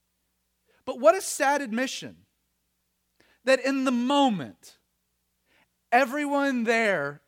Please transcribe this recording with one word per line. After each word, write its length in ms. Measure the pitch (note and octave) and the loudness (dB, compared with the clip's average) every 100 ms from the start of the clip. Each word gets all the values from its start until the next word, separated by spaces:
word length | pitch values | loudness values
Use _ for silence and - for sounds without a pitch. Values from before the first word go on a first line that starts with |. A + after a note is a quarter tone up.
| _ _ _ _ _ _ _ _ - | _ _ _ _ _ _ _ _ -12
But 140 | C4+ | 2
what 160 | D4 F#4+ | 4 4
a 40 | |
sad 400 | - - C#4 C#4+ | -2 -2 0 0
admission 560 | C4 A3+ C4 - B2+ E2 _ _ _ _ _ _ _ _ _ _ _ _ | -2 -4 -4 -6 -14 -20 _ _ _ _ _ _ _ _ _ _ _ _
that 140 | B3+ B3+ | 0 0
in 220 | B3+ C4+ | 2 0
the 60 | C4 | 0
moment, 880 | A#3+ B3 C#4+ C4+ F#3 A2+ - - - _ _ _ _ _ _ _ _ _ _ - | 0 0 2 2 0 -8 -14 -20 -20 _ _ _ _ _ _ _ _ _ _ 0
everyone 720 | A#3+ B3+ D4 C#4+ C#4 C#4 B3 | 2 2 -2 -2 0 0 -2
there 560 | A3+ A#3 A3 F3 C#3+ D3 | 0 0 0 0 -4 -8